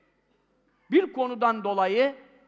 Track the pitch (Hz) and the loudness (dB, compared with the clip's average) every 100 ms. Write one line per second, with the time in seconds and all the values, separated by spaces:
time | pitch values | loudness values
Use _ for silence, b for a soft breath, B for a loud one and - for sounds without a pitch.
0 | _ _ _ _ _ _ _ _ _ 311 | _ _ _ _ _ _ _ _ _ 0
1 | 381 262 254 240 233 226 202 196 190 214 | 0 -4 -6 0 0 0 -2 0 0 2
2 | 269 277 - _ | 0 -2 -18 _